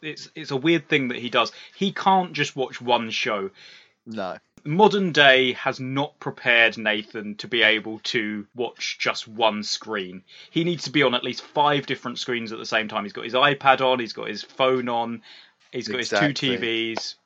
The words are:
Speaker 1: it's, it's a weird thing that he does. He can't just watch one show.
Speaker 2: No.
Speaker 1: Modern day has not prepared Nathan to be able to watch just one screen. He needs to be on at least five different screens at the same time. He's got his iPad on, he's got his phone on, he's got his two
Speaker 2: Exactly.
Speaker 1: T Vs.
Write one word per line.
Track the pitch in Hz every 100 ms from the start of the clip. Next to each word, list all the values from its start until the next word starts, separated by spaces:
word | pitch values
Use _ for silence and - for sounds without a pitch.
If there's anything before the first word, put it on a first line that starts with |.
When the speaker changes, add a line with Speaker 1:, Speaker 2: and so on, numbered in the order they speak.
Speaker 1:
it's, | 156 139 - 156
it's | 147
a | 135
weird | 160 165 -
thing | 151 127
that | 123
he | 120
does. | 120 113 - -
He | - 196
can't | - 196 190 180
just | 147 143
watch | 139 123 -
one | 120 120 113
show. | 104 123 104 98 - - - _ _ 117
Speaker 2:
No. | 110 92 - _ _
Speaker 1:
Modern | 147 175 208 202 185
day | 147 139 131 127
has | 117 139 131
not | 131 139 147 _
prepared | 139 127 127 117 113 113
Nathan | 107 107 107 113 104 104
to | 107
be | 117
able | 110 110 107 113
to | - 117 107 104 104
watch | 120 117 - - -
just | 120 - 117
one | 110 113 104
screen. | 104 - 110 107 92 92 - - -
He | 160
needs | 170 165
to | 139
be | 147
on | 131
at | 123
least | 131 113
five | - 151 147 143 127
different | 131 123 123
screens | - 120 110
at | 113
the | 113
same | 110 110
time. | 107
He's | 101
got | -
his | 117
iPad | 127 143 143 139 131
on, | 131 123
he's | 113
got | 117 110
his | 104
phone | - - 131 131 120
on, | 120 117 113 - - - _ _
he's | 127 110
got | 123
his | 110
two | 104
Speaker 2:
Exactly. | 143 139 139
Speaker 1:
T | 120 117 113 113
Vs. | 113 - -